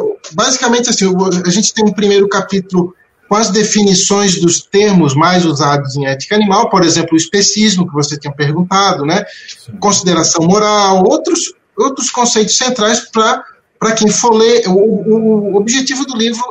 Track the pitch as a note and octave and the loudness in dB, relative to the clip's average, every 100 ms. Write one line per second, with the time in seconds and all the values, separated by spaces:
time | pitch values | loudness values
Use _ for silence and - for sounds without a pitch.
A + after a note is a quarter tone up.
0 | - - - D#3 B3 C4 B3+ A#3+ A#3+ G#3+ | -2 -8 -8 -4 -2 -2 0 0 0 0
1 | F#3+ F#3 F#3+ F3 F3+ F3+ - - G#3+ F#3+ | 0 0 0 -2 0 0 -2 0 -2 0
2 | G3+ G3+ G3 G3+ F#3+ G3 F#3 F3+ F3 - | 2 2 2 0 -2 -4 -2 -2 -2 -6
3 | _ _ - G3+ A3 G#3 G#3+ G#3+ G3+ F#3 | _ _ -2 0 0 0 0 2 2 2
4 | - G3+ G3+ E3 E3+ D#3+ - G3 G#3 F#3+ | 0 0 0 0 0 0 -2 0 2 4
5 | D3+ C3+ E3+ F3+ E3+ C#3 D3 C#3+ C3 C3+ | 2 2 2 2 0 0 0 0 -2 -4
6 | C3+ C3+ - G#3+ G#3 F#3+ A#3 G3 E3+ E3 | -4 -4 -2 0 2 2 2 2 2 0
7 | D#3+ D#3+ - G3+ G3+ G#3+ G#3+ F3+ F3 C#3+ | 0 0 0 0 0 2 0 0 -2 -2
8 | C#3+ D3 D3 C#3 C#3+ D#3+ F3+ F#3+ G3 D3+ | -4 -6 -8 -4 -2 -2 0 0 0 0
9 | C#3+ F#3+ G3 - - - - F3+ G3 G3 | -2 -2 -4 -14 -20 -20 -18 -4 -2 0
10 | F3+ E3 D#3+ E3 E3 G#3 G#3 G#3 G3 F#3+ | 0 0 0 0 2 2 2 2 2 2
11 | G3 D#4 E4+ E4 - - _ - - E3 | 2 0 0 -4 -4 -12 _ -4 -4 -4
12 | - - A#3+ A3 G#3 - B3+ G#3 G#3+ A#3 | -6 -2 0 0 0 0 -2 -2 0 -2
13 | - A3 A3 B3+ - - _ - G#3+ A3 | -4 -2 0 -2 -8 -20 _ -6 -4 0
14 | G#3+ G3+ A#3+ A3 A3+ A#3 F#3+ F#3 G#3+ F#3+ | 0 2 2 4 4 2 2 2 2 0
15 | A3 A3 A3 G#3+ G3+ G3 G#3 C4 C4 C4+ | 0 2 2 0 0 0 0 -2 -4 -6
16 | C#4+ A3+ A3+ A3+ B3 | -6 -4 -4 -4 -8